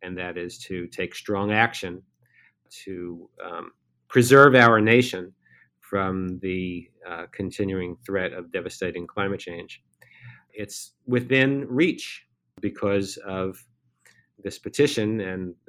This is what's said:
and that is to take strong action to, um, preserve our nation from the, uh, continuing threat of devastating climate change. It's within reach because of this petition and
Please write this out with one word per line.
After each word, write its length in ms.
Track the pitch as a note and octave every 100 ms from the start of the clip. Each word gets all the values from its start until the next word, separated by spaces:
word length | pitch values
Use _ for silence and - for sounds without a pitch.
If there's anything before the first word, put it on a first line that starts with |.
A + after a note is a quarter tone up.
and 160 | F#2 F2+
that 180 | F2+ F2
is 220 | F2 -
to 300 | - F#2 F2
take 260 | - F2+
strong 380 | - - G2 G#2
action 500 | G#2+ A#2 - F#2 F2+ - _ _ _ _ _ _
to, 600 | - F#2+ F2+ F2 E2+ - -
um, 260 | F2+ E2+ E2+ _ _ _ _
preserve 480 | B2+ A#2 C#3 C#3+ B2+
our 240 | A#2 A2
nation 520 | G#2+ A#2+ B2 F#2 F2+ _ _ _ _ _
from 600 | - G2 F#2+ F#2+ F#2 F#2
the, 500 | F#2+ F#2 F2+ F2 - _ F2
uh, 180 | E2+ F2+
continuing 680 | - F#2 - G2 F#2+ F2+ E2+
threat 280 | - F#2+ F#2
of 180 | F#2 E2+
devastating 560 | F#2 F2 - F2+ F2 E2+
climate 320 | G#2 G2 G2
change. 420 | F2+ E2+ F2+ - _ _ - - A#2+ - _
It's 400 | G#2+ G2+ - - _ B2
within 600 | B2 B2 C3+ C3+ C#3 C3+
reach 580 | B2+ F3 - - - _ _ _ -
because 560 | G2+ - G2+ G2+ F#2+ -
of 460 | F#2+ F#2+ F#2+ - _ _ _ _ _ _ _ _
this 160 | F#2+ -
petition 640 | - - D3 A#2 G#2+ A2
and 340 | F#2 F#2 F2+ -